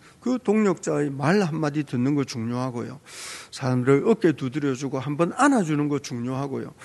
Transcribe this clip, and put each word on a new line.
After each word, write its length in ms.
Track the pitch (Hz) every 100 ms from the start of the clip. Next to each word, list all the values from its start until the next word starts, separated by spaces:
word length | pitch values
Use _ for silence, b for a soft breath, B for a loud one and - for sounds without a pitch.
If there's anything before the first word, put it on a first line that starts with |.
| B B
그 180 | 240 254
동력자의 680 | - 214 208 170 - 151 147
말 320 | 139 143 208
한마디 400 | 180 156 151 147
듣는 320 | 143 123 127
거 80 | 147
중요하고요. 800 | 131 120 113 123 131 120 113 131 B B B B B
사람들을 540 | - 131 127 123 139 226
어깨 260 | 226 170
두드려주고 680 | 135 135 143 143 127 139 131
한번 320 | 127 143 175
안아주는 540 | - 285 262 160 147 147
거 100 | 143
중요하고요. 760 | - 123 120 131 139 123 110 -